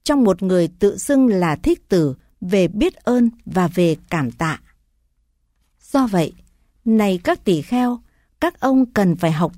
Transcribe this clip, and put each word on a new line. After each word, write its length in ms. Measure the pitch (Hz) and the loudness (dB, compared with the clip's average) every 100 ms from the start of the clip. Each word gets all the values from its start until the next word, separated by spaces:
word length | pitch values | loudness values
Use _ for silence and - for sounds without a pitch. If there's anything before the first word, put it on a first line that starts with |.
trong 200 | - 285 | -2 2
một 180 | 226 185 | 2 2
người 260 | 185 185 170 | 0 0 0
tự 300 | - 202 196 | 0 -2 -2
xưng 280 | - 277 262 | -2 2 2
là 300 | 190 175 147 | 2 0 -2
thích 320 | - 339 _ | -2 -2 _
tử 260 | 190 151 127 _ _ | 0 0 -4 _ _
về 280 | 180 196 175 | -4 0 0
biết 260 | 208 330 | 0 -4
ơn 360 | - - 247 233 - | -2 -2 0 0 -2
và 240 | - 170 175 | -6 -2 -2
về 280 | - 175 160 - | 0 0 -2 -6
cảm 200 | 165 127 | -6 -6
tạ. 300 | - 165 147 _ _ _ _ _ _ _ _ _ _ _ _ | -4 -6 -6 _ _ _ _ _ _ _ _ _ _ _ _
Do 260 | _ 277 254 | _ -2 0
vậy, 260 | 190 151 - _ _ _ _ | 0 -2 -6 _ _ _ _
này 360 | - 220 208 185 | 0 2 2 0
các 200 | 302 349 | -2 -2
tỷ 180 | - 165 | 0 -2
kheo, 380 | 139 247 247 240 - _ _ _ | -2 -2 -2 -4 -12 _ _ _
các 200 | 233 - | -6 -4
ông 260 | 269 262 247 | 0 0 0
cần 300 | 220 190 165 | 0 0 0
phải 160 | 165 | -2
học 200 | 156 170 | 0 -4